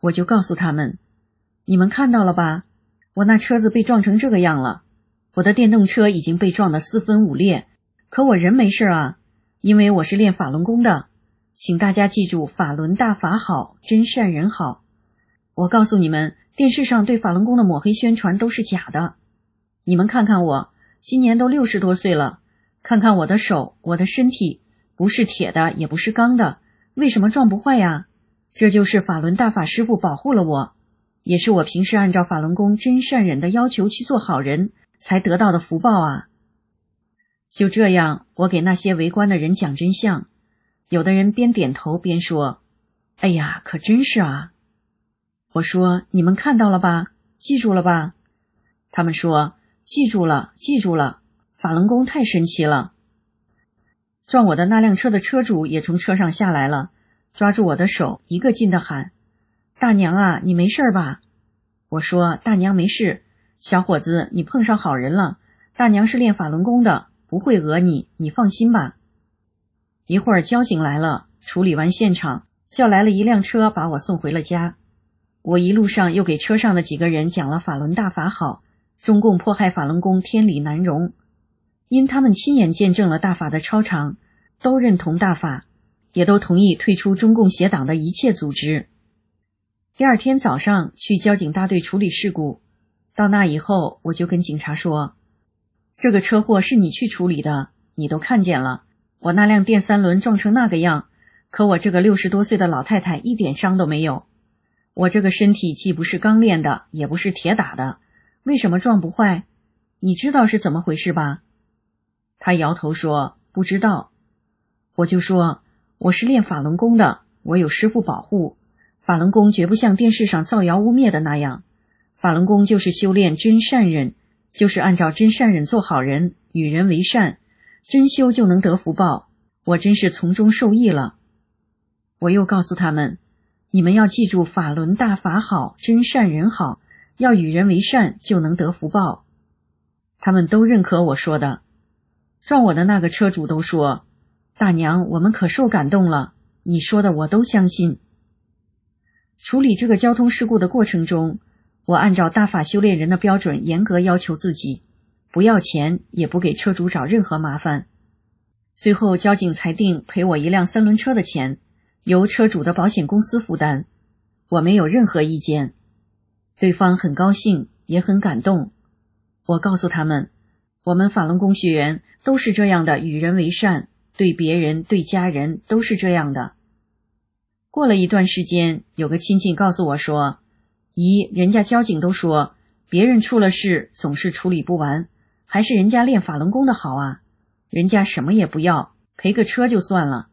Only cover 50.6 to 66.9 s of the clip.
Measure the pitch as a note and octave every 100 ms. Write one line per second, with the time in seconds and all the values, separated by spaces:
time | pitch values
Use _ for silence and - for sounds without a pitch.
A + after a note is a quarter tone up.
50.6 | - C#4 G3 D#3+ C#3 - _ _ _ _
51.6 | F3 E3 G3+ B3 B3+ D#4 A3+ F3+ E3+ -
52.6 | D3+ C#3+ G#2+ _ _ _ _ _ _ _
53.6 | _ _ _ _ _ _ _ C4 G#3+ D#3
54.6 | F3 A3 A3 F#3+ B3+ G3+ - C4 A3+ F3+
55.6 | D#3 D#3 D3+ F3 - F#3 F3 E3+ G3 D3+
56.6 | C3+ D3 C3+ _ _ _ _ - G3+ G#3
57.6 | F#3+ C#3+ F#3 - D#3 - _ F3 C4 A3+
58.6 | G#3+ F3 - C#3+ F#3 _ _ _ _ _
59.6 | _ _ A#3+ G#3 F3 F#3 F#3+ D#3+ F3+ F3
60.6 | F3+ C4 C4 F#3+ D3+ C#3 _ _ _ _
61.6 | _ _ _ D#3 D#3 F3 F3 D#3+ - G3+
62.6 | F#3 F#3+ F#3 - G#3 - _ _ _ _
63.6 | - F3+ F3+ D#3+ D#3 E3 - - D#3 C4
64.6 | A3 G#3+ E3+ C3+ C3 F3+ F3 - _ _
65.6 | _ - A#3+ G3+ A3 A#3+ A#3+ G3+ D#3+ D#3+
66.6 | G3 B3 A3+